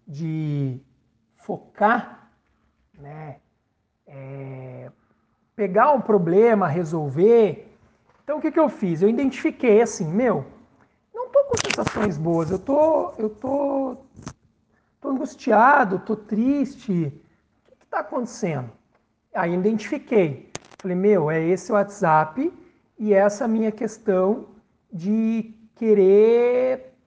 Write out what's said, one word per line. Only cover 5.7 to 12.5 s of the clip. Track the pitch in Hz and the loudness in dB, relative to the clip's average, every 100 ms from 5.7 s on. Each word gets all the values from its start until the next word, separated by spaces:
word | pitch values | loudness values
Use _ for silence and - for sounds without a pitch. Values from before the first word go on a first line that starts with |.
| 196 277 | 2 4
um | 269 | 2
problema, | - 208 165 190 233 208 175 | 2 0 4 4 4 4 0
resolver, | 165 160 165 147 139 202 233 202 143 - _ _ _ _ _ - | -2 -4 -6 -4 2 4 6 4 0 -14 _ _ _ _ _ -10
então | 294 | -6
o | |
que | 311 | -2
que | 320 | 2
eu | 294 | 0
fiz? | - 185 160 | 0 -4 2
Eu | 202 | 2
identifiquei | 240 269 - 311 - 247 208 | 2 -2 -2 -4 0 4 4
assim, | 226 - 160 | 4 -2 -4
meu, | 190 254 160 - - _ _ _ _ _ | 0 0 -2 -6 -18 _ _ _ _ _
não | 453 508 | -12 0
tô | 571 | 0
com | 554 466 - | 2 -2 -4
sensações | - 214 233 208 151 | -6 -6 -4 -4 -4
boas, | 165 165 | -2 -2
eu | 160 | -2